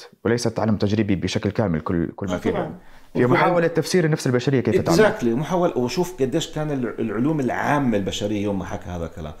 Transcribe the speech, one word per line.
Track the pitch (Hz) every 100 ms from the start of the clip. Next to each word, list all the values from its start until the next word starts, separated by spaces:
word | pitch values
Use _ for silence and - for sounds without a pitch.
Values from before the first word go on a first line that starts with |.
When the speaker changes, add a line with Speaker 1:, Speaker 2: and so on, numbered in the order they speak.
| - - 98
Speaker 1:
وليست | 120 117 -
علم | 110 101
تجريبي | 104 107 104 90
بشكل | 90 107 101
كامل، | - 104 80
كل، | - 87 82 -
كل | 101
ما | 90
Speaker 2:
آه، |
Speaker 1:
فيه، | -
Speaker 2:
طبعا. | -
Speaker 1:
يعني. | - - - - -
في | - 123
Speaker 2:
وكل |
Speaker 1:
محاولة | 170 175 175 165
تفسير | 170 143 185 156
النفس | 156 139
البشرية | 123 147 135
كيف | 113 107
تعمل. | - 170 214
Speaker 2:
Exactly. | - 117
محاول، | 117 160 185 175 -
وشوف | 123 180 175 -
قديش | 131 160 -
كان | 156 151
الع-، | 143 117 -
العلوم | 113 104 139 156
العامة | 123 92 113 143 131 104
البشرية | 95 - 104 107
يوم | 101 95
ما | 87
حكى | 104 -
هذا | 87 80
الكلام، | - 78 -